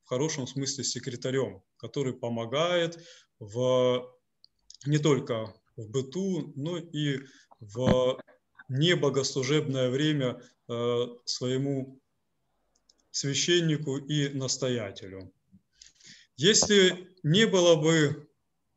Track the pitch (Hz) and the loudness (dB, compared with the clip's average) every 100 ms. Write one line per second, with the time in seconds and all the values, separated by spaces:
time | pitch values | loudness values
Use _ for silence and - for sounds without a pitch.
0 | - 127 156 151 123 139 135 - 113 127 | -6 -2 -2 -4 -8 -6 -6 -6 -6 -6
1 | 131 120 131 135 117 95 _ _ 117 147 | -8 -8 -4 -2 -2 -6 _ _ -10 -6
2 | 127 123 120 117 117 135 170 180 170 170 | -4 -4 -6 -6 -4 -2 0 0 -2 -4
3 | - - _ - 104 113 127 127 127 123 | -18 -20 _ -20 -10 -2 2 4 4 2
4 | - - _ _ _ _ _ - 139 151 | -4 -18 _ _ _ _ _ -10 -2 0
5 | 151 135 147 113 110 - _ - 104 135 | 2 2 0 -6 -6 -14 _ -16 -6 -4
6 | 127 175 196 170 143 135 151 175 165 151 | -4 -4 -4 -4 -6 -8 -6 -6 -8 -4
7 | 147 135 - - _ - 104 110 127 127 | -2 -4 -6 -20 _ -20 -12 -2 2 2
8 | 127 127 - _ _ - - 131 165 165 | 2 -2 -8 _ _ -20 -8 0 2 4
9 | 143 131 131 139 127 151 131 135 127 131 | 2 0 -2 -2 0 0 0 0 0 2
10 | 156 151 127 113 - _ - 117 120 120 | 2 2 0 -4 -12 _ -8 -4 0 0
11 | 123 120 - - 127 131 139 135 131 - | -2 -6 -8 -4 -2 0 0 -2 -6 -12
12 | _ _ _ _ _ _ _ _ _ _ | _ _ _ _ _ _ _ _ _ _
13 | _ - 139 139 - 175 165 147 151 135 | _ -6 -4 -2 2 4 4 0 -2 -6
14 | 139 151 143 139 131 - 131 120 101 98 | -2 -2 0 -2 -4 -2 -2 -2 -6 -10
15 | 98 95 95 _ _ _ _ _ - _ | -14 -14 -16 _ _ _ _ _ -20 _
16 | - - _ - 160 220 196 202 185 185 | -20 -20 _ 0 4 4 6 6 6 2
17 | - _ 147 180 220 185 175 160 151 165 | -10 _ 0 4 4 6 6 6 6 4
18 | 147 - - _ _ _ _ | 4 0 -12 _ _ _ _